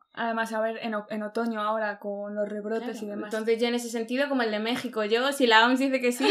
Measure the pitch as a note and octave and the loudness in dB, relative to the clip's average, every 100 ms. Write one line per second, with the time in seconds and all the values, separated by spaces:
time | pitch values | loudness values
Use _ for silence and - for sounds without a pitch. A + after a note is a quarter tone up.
0 | _ - A#3 A3+ A3+ A3 A3 A3+ A#3 G#3+ | _ -6 -2 -2 -2 -2 -2 -2 -4 -6
1 | G#3 G#3+ G#3 A3 A#3 A3 G#3 A3 G#3+ G3+ | -6 -8 -6 -4 -2 -2 -2 -2 -4 -6
2 | G3+ G3+ G3+ G#3 G#3 G#3 G#3 A3+ A#3 A3 | -8 -8 -6 -4 -4 -4 -4 -4 -4 -8
3 | G#3 G#3 G#3+ A3 A3 A3+ A#3+ A#3+ A#3+ A#3 | -8 -8 -6 -4 0 2 2 0 -2 -6
4 | A3 B3 C#4+ C4+ A3+ G#3 A3 B3+ B3 A3 | -2 0 0 0 0 0 -2 -4 -4 -4
5 | G#3+ A3+ C4 C#4 B3 A3 A#3 B3+ C4+ C4 | 0 2 2 2 6 8 8 4 2 2
6 | B3 B3 C4+ | 0 2 4